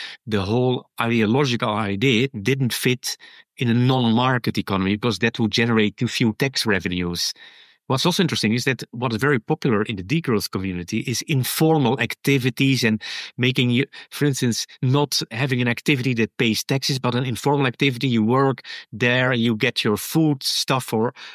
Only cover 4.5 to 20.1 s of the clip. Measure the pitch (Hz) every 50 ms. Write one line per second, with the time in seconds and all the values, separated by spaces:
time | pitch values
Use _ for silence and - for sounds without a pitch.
4.5 | - - 92 - 101 95 95 95 101 104 120 120 101 - 117 113 - - 117 104
5.5 | - - 117 117 117 110 107 104 98 - 123 110 - - 127 113 107 - 139 139
6.5 | 135 - - 113 101 92 82 95 90 90 90 87 87 82 - - - - - -
7.5 | - - - _ _ _ _ - 131 131 - 170 175 - 190 143 - - - 107
8.5 | 110 123 - 135 127 - - - - 123 123 123 113 104 127 143 147 - - -
9.5 | 156 - - 147 113 98 107 - 113 95 90 95 135 170 170 - 117 104 - -
10.5 | - 95 95 95 90 87 87 - 107 113 131 - 117 - - - 160 131 123 -
11.5 | - - 160 160 160 156 135 117 131 120 117 110 - - - 139 139 135 117 131
12.5 | 120 - 135 135 135 117 117 113 110 107 - - - - - - - - 123 127
13.5 | 127 139 127 120 120 120 139 - - - - - - - 143 147 131 - 131 123
14.5 | 107 - - - - - - 127 131 143 147 143 - - - - - 117 139 135
15.5 | 131 123 123 120 120 - - - 151 127 127 135 127 113 110 107 _ - 135 113
16.5 | 107 - - - 135 135 - - 143 131 131 123 120 123 127 127 120 - - 139
17.5 | 147 143 143 127 113 - 143 139 127 113 139 135 120 117 107 110 123 131 139 135
18.5 | 131 - - - - - - _ - 104 127 123 123 127 127 131 131 120 113 120
19.5 | 113 107 123 120 - - - 117 104 101 - -